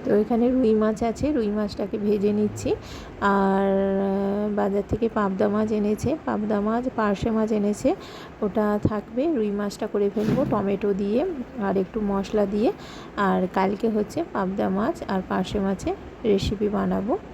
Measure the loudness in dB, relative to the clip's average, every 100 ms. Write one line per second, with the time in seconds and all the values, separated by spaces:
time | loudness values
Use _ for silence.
0 | 2 2 4 2 4 4 4 4 2 0
1 | -2 0 0 2 0 0 -2 -4 -6 -2
2 | 0 2 2 2 0 -2 -2 -4 -4 -14
3 | -14 -2 2 4 4 4 2 2 2 2
4 | 0 0 0 0 0 0 0 0 0 0
5 | 0 0 0 2 2 2 0 2 2 0
6 | 0 -2 -2 -2 0 0 2 0 -2 0
7 | 0 2 0 2 2 2 2 2 0 0
8 | -6 -14 -16 -4 -2 2 2 2 0 -2
9 | -4 -2 0 2 0 0 -4 -4 -4 0
10 | 0 2 2 2 2 2 0 0 0 0
11 | 2 2 0 -4 -8 -4 0 0 0 -2
12 | -2 -2 0 0 0 2 0 -2 -10 -14
13 | -12 -2 2 2 0 0 0 0 0 0
14 | -2 -4 -4 -2 -2 -2 0 0 -2 -4
15 | -4 -4 -2 -2 -2 -2 -2 -2 -4 -6
16 | -10 -6 0 2 2 0 0 0 0 0
17 | 0 -4 -4